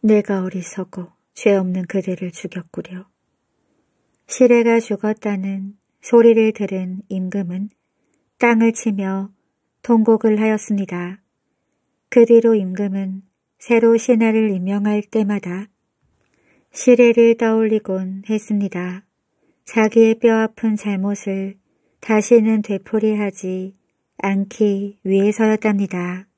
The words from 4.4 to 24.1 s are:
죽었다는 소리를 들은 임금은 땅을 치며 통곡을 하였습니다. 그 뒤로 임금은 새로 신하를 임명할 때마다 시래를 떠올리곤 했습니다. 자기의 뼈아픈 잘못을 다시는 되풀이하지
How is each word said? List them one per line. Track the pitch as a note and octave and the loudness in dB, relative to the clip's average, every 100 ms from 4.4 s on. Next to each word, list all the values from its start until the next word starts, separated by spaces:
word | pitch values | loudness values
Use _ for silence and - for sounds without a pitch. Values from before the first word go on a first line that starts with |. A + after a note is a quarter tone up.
| B3 A#3 A#3 A#3 | 4 4 4 2
죽었다는 | A3+ G#3 G#3+ G#3+ G#3+ G3+ F#3+ G3 G3 - _ _ | 0 -4 -4 -4 -4 -6 -6 -8 -10 -16 _ _
소리를 | - A#3+ A#3 A3+ A3 | 2 6 6 6 2
들은 | G#3+ G3+ F#3+ F#3 F#3 - | 0 -6 -6 -8 -10 -8
임금은 | F#3+ F#3 G3+ F3+ F#3 G3+ _ _ _ _ _ _ _ | -6 -6 -6 -6 -8 -10 _ _ _ _ _ _ _
땅을 | A#3 A3+ A3+ | 0 2 2
치며 | A3+ - G3+ F#3+ F#3+ G3 _ _ _ _ _ | 0 -4 -4 -4 -6 -8 _ _ _ _ _
통곡을 | - A#3 A3 A3 A3+ G#3+ | 0 2 4 2 2 0
하였습니다. | A3 G#3+ - G#3 F#3+ F3+ F3 G3 _ _ _ _ _ _ _ _ _ | 0 -2 -4 -6 -4 -8 -10 -12 _ _ _ _ _ _ _ _ _
그 | - | 4
뒤로 | A#3 A#3 A3+ | 6 6 4
임금은 | A3 F#3+ F#3 G3+ G3 F#3+ F#3+ - _ _ _ | 0 -2 -6 -6 -6 -8 -10 -16 _ _ _
새로 | - A#3 A3+ A#3 | 0 2 4 2
신하를 | - A#3+ A3+ A3 A3 | 2 2 2 2 0
임명할 | F#3+ F3+ G3+ G#3 G#3 | -2 -4 -2 -2 -2
때마다 | G#3 A3 G#3 G#3 F#3 F3+ G#3 _ _ _ _ _ _ _ _ _ _ | -2 -4 -2 -4 -6 -12 -12 _ _ _ _ _ _ _ _ _ _
시래를 | - - A#3+ A#3+ A#3 A#3 A#3 | -2 4 6 6 6 4 4
떠올리곤 | A3+ A3 A3 G#3+ G#3+ F#3+ F#3+ F#3+ G3 | 2 0 0 -2 -2 -6 -6 -10 -6
했습니다. | A3 G#3+ G#3 G3+ F3+ F3+ F#3 _ _ _ _ _ _ | -6 -4 -4 -4 -6 -8 -10 _ _ _ _ _ _
자기의 | - - G#3+ A3+ A3+ A3+ | -6 0 2 4 4 4
뼈아픈 | A#3 A3 A3 - A3+ G#3+ | 2 2 -2 -4 -4 -4
잘못을 | G#3+ G3 G3 G3+ - G3 G3 G3 _ _ _ _ | -4 -4 -4 -6 -6 -8 -8 -12 _ _ _ _
다시는 | - A3 G#3 A#3+ A3 A3 | -2 0 4 4 4 0
되풀이하지 | G#3 G3 - A3 G#3+ G#3+ G#3 F#3+ F#3 F#3 F#3 F#3+ _ _ _ | -2 -6 -4 -2 -2 -2 -4 -6 -8 -8 -10 -16 _ _ _